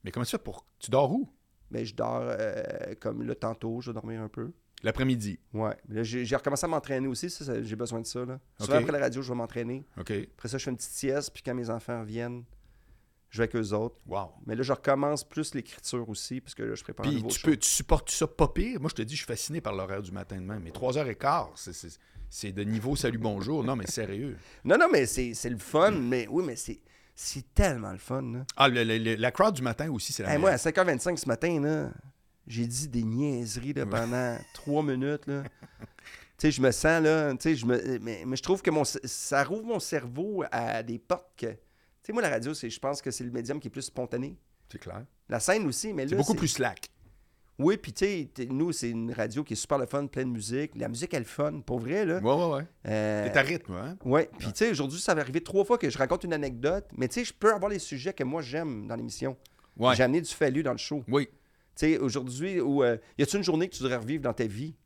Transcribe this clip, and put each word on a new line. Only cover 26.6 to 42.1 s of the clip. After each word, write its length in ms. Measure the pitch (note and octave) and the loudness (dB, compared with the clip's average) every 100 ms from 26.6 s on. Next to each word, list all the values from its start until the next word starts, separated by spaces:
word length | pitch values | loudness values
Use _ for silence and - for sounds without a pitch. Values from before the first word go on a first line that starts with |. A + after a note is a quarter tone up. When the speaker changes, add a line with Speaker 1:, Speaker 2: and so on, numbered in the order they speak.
| - G#2 _ _ _ | -8 -10 _ _ _
Speaker 2:
c'est 360 | - - C#3 - | -10 -8 -8 2
tellement 360 | - G3 B2+ G2+ | 4 4 2 -4
le 40 | F#2+ | -10
fun, 240 | - C3 | -6 -4
là. 240 | B2+ B2 C3 - | -4 -6 -8 4
Speaker 1:
Ah, 120 | C#3 | 6
le, 140 | A#2+ | 6
le, 160 | A2+ A2+ | 4 4
le, 160 | A2+ | 2
la 160 | G#2+ A#2+ | 2 0
crowd 240 | - G#3+ | 6 4
du 80 | D#3 | 4
matin 260 | B2+ A2 D#3 | -2 -2 -2
aussi, 240 | A#2+ - | -2 -4
c'est 80 | C#3 | -4
la 80 | G2+ | 0
Speaker 2:
Hey, 40 | |
Speaker 1:
meilleure. 60 | D3 | 6
Speaker 2:
moi, 100 | F#3+ | 6
à 60 | C3 | 6
cinq 180 | E3 D#3+ | 4 4
heures 80 | |
vingt-cinq 320 | F3+ B2+ F3+ E3+ | 4 4 0 -2
ce 100 | C3+ | 0
matin, 320 | A#2 E3+ E3 | 0 2 2
là, 300 | C#3+ D#3 C3+ - C3+ _ _ _ - | 2 0 -2 -8 -18 _ _ _ -10
j'ai 180 | A#2 | -4
dit 220 | A#2 B2 D3 | -2 -2 -2
des 160 | A#2+ | 0
niaiseries, 680 | A2 A#2 D3 B2 A#2 A2 C3 | 0 0 0 0 -4 -6 -4
là, 100 | C#3 | -2
Speaker 1:
Ouais. 60 | A#2 | -2
Speaker 2:
pendant 480 | A#2 A#2 B2 B2 A#2 | 0 0 0 0 -4
<laughs> 80 | - | -10
trois 280 | - D3 D3 | -10 0 2
minutes, 440 | D3 B2+ C#3 D3 - | 2 0 0 -2 -4
là. 160 | C#3 C3+ _ - - A2 - - - - _ | -6 -6 _ -20 -18 -18 -18 -20 -20 -20 _
Tu 100 | D#3 | 2
sais, 40 | |
je 100 | B2+ | 6
me 100 | C3 | 4
sens, 320 | A#2 D#3 E3 | 6 4 6
là, 280 | D#3 D#3+ D3 | 6 6 2
tu 40 | B2+ | 2
sais, 140 | D#3+ | 2
je 100 | D3 | 2
me, 340 | A2+ B2 C3 A#2+ | 4 2 2 -4
mais, 240 | A2 G#2 | -4 -6
mais 120 | A2 C3 | -4 -4
je 40 | |
trouve 180 | - F#3+ | 0 2
que 80 | F3+ | 4
mon, 120 | D#3 | 4
ça 580 | C#3 - B2+ - - C#3 | 2 -2 -8 -8 0 2
rouvre 220 | C#3 G#3 | 2 -2
mon 140 | A3+ G#3+ | -2 -4
cerveau 640 | - D#3 B2 B2+ G3 G3 - | 0 -4 -2 -6 -4 -2 -2
à 300 | A#2+ A#2 A2+ | -2 -2 -2
des 140 | A#2 A#2 | -4 -8
portes 320 | _ - - | _ -4 -4
que, 120 | - A2+ | -8 -8
tu 100 | A2 _ _ _ _ | -8 _ _ _ _
sais, 100 | - | -4